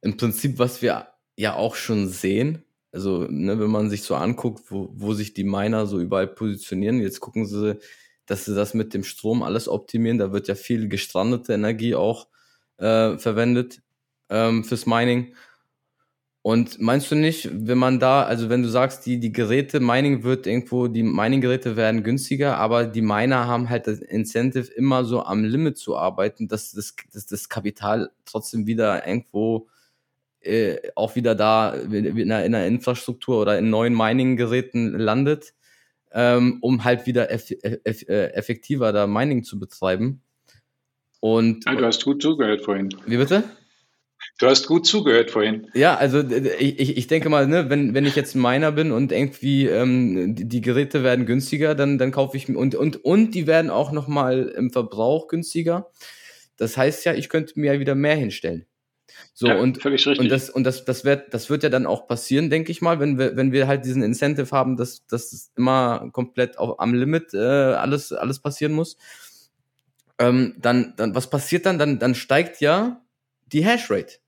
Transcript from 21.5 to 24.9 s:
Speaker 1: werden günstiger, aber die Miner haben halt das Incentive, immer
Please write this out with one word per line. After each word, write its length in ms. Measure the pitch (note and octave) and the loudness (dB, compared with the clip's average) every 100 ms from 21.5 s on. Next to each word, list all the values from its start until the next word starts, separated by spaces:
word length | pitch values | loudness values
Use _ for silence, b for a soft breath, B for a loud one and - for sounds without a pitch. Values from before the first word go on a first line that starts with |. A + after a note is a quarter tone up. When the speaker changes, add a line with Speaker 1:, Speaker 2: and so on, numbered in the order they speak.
| B2+ B2+ A2 | 0 -2 0
Speaker 1:
werden 260 | A2 A2+ | 0 0
günstiger, 560 | G#2+ C3 C3+ C#3 C#3+ B2 | -2 -4 -2 -2 0 0
aber 280 | A2 A#2 A#2 | 2 2 0
die 160 | A2 | 0
Miner 440 | A2 G#2 A#2+ C3 A#2+ | 0 2 2 2 0
haben 240 | A#2+ A#2+ | -2 -2
halt 180 | A#2+ A2+ | -4 -4
das 120 | G#2+ | -8
Incentive, 720 | - G#2 A2+ A#2 B2+ C3 A#2+ | -4 -4 -4 -2 -2 -2 -6
immer 320 | A2+ C3+ | -2 0